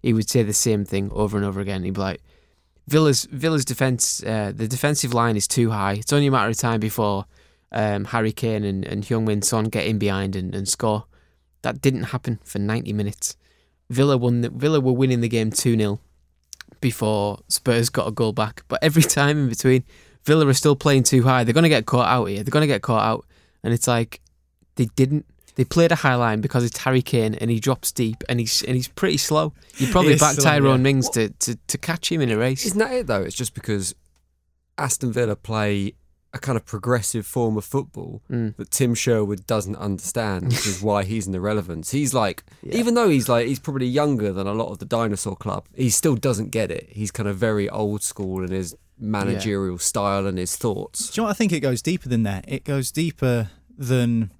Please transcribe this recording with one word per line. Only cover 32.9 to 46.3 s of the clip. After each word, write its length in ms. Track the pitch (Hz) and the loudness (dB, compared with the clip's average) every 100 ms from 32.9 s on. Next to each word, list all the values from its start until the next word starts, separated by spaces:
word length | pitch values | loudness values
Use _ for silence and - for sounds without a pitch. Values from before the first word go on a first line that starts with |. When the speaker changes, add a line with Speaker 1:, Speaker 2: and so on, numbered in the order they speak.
Speaker 3:
it, 140 | 254 160 | 0 0
though? 140 | 104 | -2
It's 140 | 92 - | -2 -6
just 180 | 127 | -8
because 400 | - - 104 92 - _ _ _ _ _ _ _ - | -8 -4 -2 -4 -8 _ _ _ _ _ _ _ -6
Aston 320 | 139 - 127 | -4 -2 -2
Villa 220 | 113 117 104 | 0 0 -2
play 580 | - 110 104 101 98 - _ _ _ - | -4 -2 0 0 -2 -6 _ _ _ -10
a 40 | |
kind 160 | - 117 | -4 -4
of 100 | - | -4
progressive 640 | 104 120 123 101 117 101 | -6 0 0 0 -6 -4
form 280 | 127 117 107 | -2 0 -2
of 80 | |
football 600 | - 139 139 - - 107 _ | -2 -6 -6 -12 -14 -14 _
Speaker 1:
Mm. 240 | 120 110 107 | -4 -4 -6
Speaker 3:
that 160 | 104 | -8
Tim 240 | - 127 117 | 0 0 2
Sherwood 500 | - 113 101 101 - | 2 2 0 -4 -2
doesn't 300 | 110 98 107 | -4 -4 -6
understand, 720 | 104 95 - - 107 95 90 | -4 -6 -4 -4 -2 -2 -2
which 180 | 117 107 | -2 -2
is 160 | 92 | -2
Speaker 1:
<laughs> 0 | |
Speaker 3:
why 220 | 104 101 | 0 0
he's 240 | 95 113 95 | 0 -4 -4
an 80 | 92 | -4
irrelevance. 560 | 101 107 90 80 80 | -2 -2 -4 -8 -4
He's 240 | 135 143 127 | -2 0 0
like, 280 | 104 - _ - | 0 -2 _ -18
Speaker 1:
Yeah. 100 | - 226 | -6 -2
Speaker 3:
even 180 | 240 233 | 2 4
though 140 | 220 | 4
he's 200 | 143 117 | 4 2
like, 160 | 120 120 | 2 2
he's 140 | 135 | -4
probably 260 | - 135 123 | -4 -4 0
younger 480 | 135 147 127 104 | 0 2 0 0
than 140 | 92 98 | -2 -4
a 60 | |
lot 160 | 107 113 | -4 -6
of 80 | 101 | -8
the 60 | - | -4
Dinosaur 500 | 117 113 101 107 95 | -2 0 -2 -6 -6
Club, 320 | 107 95 - - | -6 -6 -8 -2
he 160 | 127 | 0
still 240 | - 160 123 | 2 2 2
doesn't 340 | 139 | 0